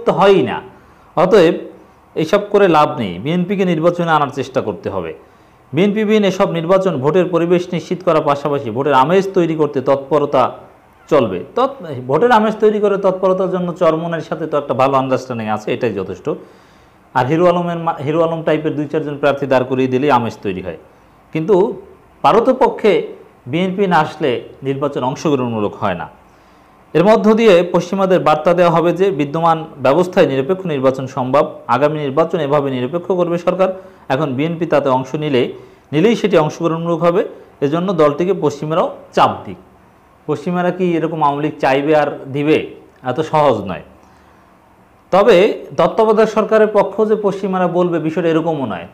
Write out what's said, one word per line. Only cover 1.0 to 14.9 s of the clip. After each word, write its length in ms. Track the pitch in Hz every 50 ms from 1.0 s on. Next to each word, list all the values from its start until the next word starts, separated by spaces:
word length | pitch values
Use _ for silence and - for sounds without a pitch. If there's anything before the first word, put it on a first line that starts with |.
| _ _ _
অতএব 400 | 147 170 185 185 208 165 165 - - - - - - - - _ _ _ _ _
এইসব 260 | - 160 156 - 202 202 202
করে 180 | - 202 202 185
লাভ 220 | 160 151 151 139 110 -
নেই, 200 | 117 95 85 87
বিএনপিকে 460 | 107 143 170 180 180 170 208 185 196
নির্বাচনে 460 | 180 175 156 156 175 170 175 170 165
আনার 180 | 160 151 143 131
চেষ্টা 320 | - 139 123 - - 131
করতে 280 | 98 107 95 87 - 104
হবে। 240 | 95 95 85 80 78 - - _ _ _ _ _ _ _ _ _ -
বিএনপিবিহীন 500 | 143 190 208 196 220 220 202 214 214 202
এসব 280 | 190 180 185 202 175
নির্বাচন 420 | 165 170 160 165 196 190 185 190 165 135
ভোটের 280 | 127 147 160 180 175
পরিবেশ 380 | 160 170 165 165 170 180 175 175 - 180
নিশ্চিত 260 | 165 151 - 180 160 -
করার 160 | 180 160 156
পাশাপাশি 500 | 143 143 143 139 - 151 143 139 - 117
ভোটের 220 | 107 123 139 147 139
আমেজ 300 | 131 131 151 180 196 185 190 190
তৈরি 220 | 185 170 160 160
করতে 260 | 156 151 147 - 135
তৎপরতা 680 | 117 151 135 135 139 - 160 147 143 143 131 131 120 107 - - - - - _ _ _ _ _ _ -
চলবে। 300 | 160 143 123 101 92 87 - - -
তৎ-, 460 | 233 254 269 269 - 185 160 139 120 127 123
ভোটের 240 | 135 156 240 247
আমেজ 220 | 247 214 214 220 220 -
তৈরি 200 | 220 214 214 208
করে 180 | 208 202 196 190
তৎপরতার 520 | 196 190 185 190 196 190 185 185 190 180
জন্য 220 | 175 180 180 175 160
চরমনের 480 | - 180 160 156 160 170 170 170 160
সাথে 260 | 147 - 175 156 165 156
তো 100 | 151 147
একটা 160 | 143 - 131
ভালো 240 | 120 131 139